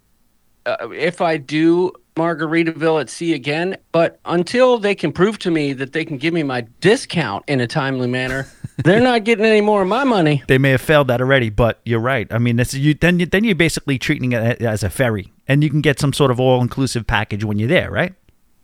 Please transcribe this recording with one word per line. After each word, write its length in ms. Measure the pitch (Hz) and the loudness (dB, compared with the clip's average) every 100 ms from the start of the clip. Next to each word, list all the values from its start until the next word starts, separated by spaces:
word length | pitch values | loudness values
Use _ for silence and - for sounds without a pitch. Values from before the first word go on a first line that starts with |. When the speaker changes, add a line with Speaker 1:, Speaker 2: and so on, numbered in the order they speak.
| _ _ _ _ _ _ - | _ _ _ _ _ _ -8
Speaker 1:
uh, 220 | - 117 | -6 -8
if 280 | 92 160 175 | -6 -6 -2
I 160 | 175 156 | -2 -2
do 540 | 131 151 165 175 185 - _ - | -4 2 2 2 0 -6 _ -4
Margaritaville 840 | 170 151 156 165 165 156 160 160 | -4 -4 -2 -2 -2 -2 0 0
at 80 | 123 | -2
sea 240 | - 170 | -6 -4
again. 440 | 151 131 151 185 190 _ | -4 -4 -4 -4 -8 _
But 280 | 165 165 - - | 0 0 -2 -4
until 520 | 170 170 240 254 240 | -2 0 2 2 2
they 160 | 202 | 0
can 180 | 196 160 | -2 -4
prove 280 | 135 202 208 | 0 -2 -2
to 120 | 190 | -2
me 220 | 160 143 | -2 -2
that 200 | 131 135 | -4 -6
they 100 | 160 156 | -6 -6
can 120 | 139 | -6
give 160 | 160 | -4
me 100 | 170 | -2
my 240 | 143 123 117 _ | -2 -4 -8 _
discount 640 | 175 254 - 180 123 98 - | 2 2 0 -4 -4 -4 -2
in 140 | 135 | -2
a 60 | 120 | -2
timely 400 | 156 135 131 123 | -2 -4 -2 -4
manner, 380 | 127 127 135 135 - - | -4 -4 -6 -8 -14 -12
Speaker 2:
<laughs> 180 | - | 0
Speaker 1:
they're 160 | 135 208 | 2 4
not 240 | 254 233 | 4 2
getting 220 | 208 220 220 | 0 2 4
any 160 | 214 | 4
more 200 | 208 208 | 4 2
of 60 | 185 | 2
my 160 | 233 | 0
money. 400 | 277 214 151 143 - | 0 2 2 0 2
Speaker 2:
They 100 | 135 | 2
may 140 | 139 | 4
have 100 | 131 | 2
failed 260 | - 151 131 | 4 2 4
that 140 | 120 | 0
already, 280 | 127 135 113 | 2 2 2
but 300 | 104 117 - 113 | 0 0 0 -2
you're 140 | 113 | -2
right. 280 | 120 131 98 | 0 -2 -2
I 80 | 110 | -2
mean, 180 | 120 120 | 0 2
that's, 160 | 120 | 0
you, 200 | 135 147 | 0 0
then 260 | 147 165 175 | 2 2 2
you, 60 | 175 | 0
then 180 | 185 226 | 0 2
you're 100 | 165 | 2
basically 420 | 165 - - 135 | 0 0 -2 -2
treating 360 | - 147 127 | -2 -2 -2
it 280 | 120 113 123 | 0 0 0
as 220 | 117 107 | -2 -2
a 60 | 98 | -4
ferry, 420 | - 123 107 90 _ - | -2 -2 -2 -8 _ 0
and 160 | 143 | 2
you 60 | 151 | 2
can 120 | 156 | 2
get 180 | 147 135 | 0 0
some 120 | 143 | 0
sort 180 | - 139 | 2 2
of 80 | 120 | 2
all-inclusive 680 | 127 127 123 - 131 120 107 | 2 2 0 -2 -4 -4 0
package 380 | 110 110 104 107 | 0 -2 -4 -4
when 120 | 104 | -2
you're 120 | 113 | 0
there, 200 | 170 85 | 0 0
right? 240 | 101 180 - _ _ _ _ | -4 -6 -8 _ _ _ _